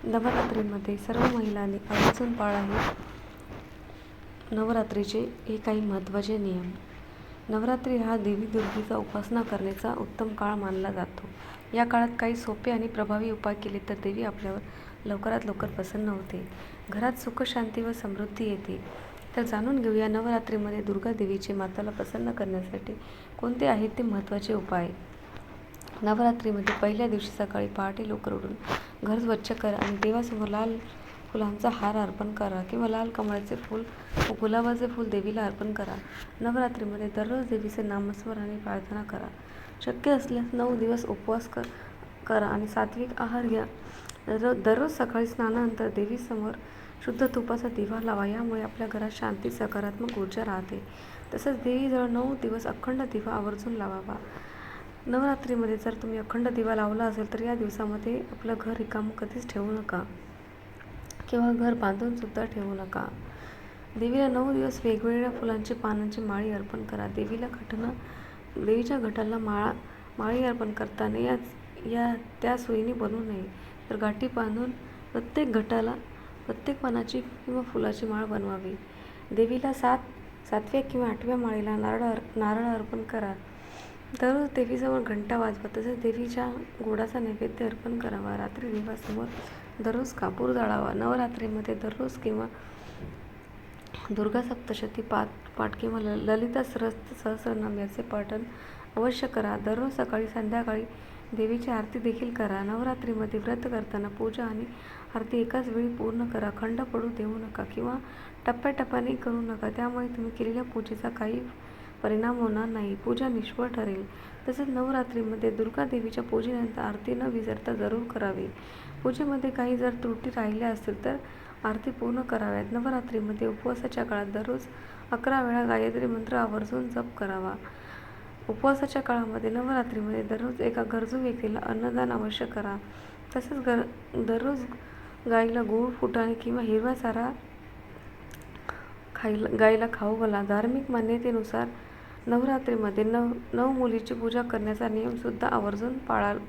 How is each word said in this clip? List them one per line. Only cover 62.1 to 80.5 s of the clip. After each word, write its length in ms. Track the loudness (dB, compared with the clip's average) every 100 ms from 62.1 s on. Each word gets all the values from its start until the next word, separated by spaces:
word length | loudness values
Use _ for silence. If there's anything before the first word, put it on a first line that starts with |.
| -2
सुद्धा 280 | -4 -4
ठेवू 300 | -4 -4 -4
नका. 300 | -4 -4 -4 -4 -8 -12 -12 -12 -14 -14 -14 -10 -2
देवीला 320 | 2 4 6
नऊ 240 | 4 4
दिवस 280 | 4 2 2
वेगवेगळ्या 460 | 2 4 4 4 2
फुलांची 440 | 0 0 0 -2
पानांची 460 | -2 0 0 0 -2
माळी 300 | -2 0 0
अर्पण 340 | -2 -4 -6
करा. 220 | -4 -4 -2
देवीला 420 | -2 -2 -2 -4
घटना-, 1160 | -6 -6 -2 -2 -4 -8 -12 -12 -14 -8 -2
देवीच्या 340 | 4 4 4 2
घटाला 400 | 2 0 0 0
माळा-, 380 | 2 2 2 0 -8 -14 -12 -2
माळी 260 | 0 4
अर्पण 280 | 4 2 -2
करताना 460 | -2 -4 0 0 2
या, 180 | 2 2 -2 -12 -14 -8 -2
या 280 | 2 4 2 -4 -2
त्या 140 | 2 2
सुईने 360 | 2 2 2
बनवू 320 | 2 0 0
नये, 200 | -2 -4 -4 -10 -14 -14 -6
तर 60 | 0
गाठी 320 | 0 2 0
बांधून 420 | 0 0 0 -2 -4 -12 -14 -4
प्रत्येक 400 | -4 0 2 4
घटाला, 400 | 4 4 2 2 -2 -8 -14 -14 -12 -6
प्रत्येक 340 | -4 -2 0
पानाची 400 | 0 0 0 -2
किंवा 420 | -4 -10 -2 -2
फुलाची 440 | 0 0 0 0 -2
माळ 180 | 0
बनवावी. 500 | 0 0 -2 -2 -4 -8 -10 -16 -16 -16 -2
देवीला 420 | 4 6 6 2
सात-, 800 | 4 6 4 2 -12 -14 -14 -2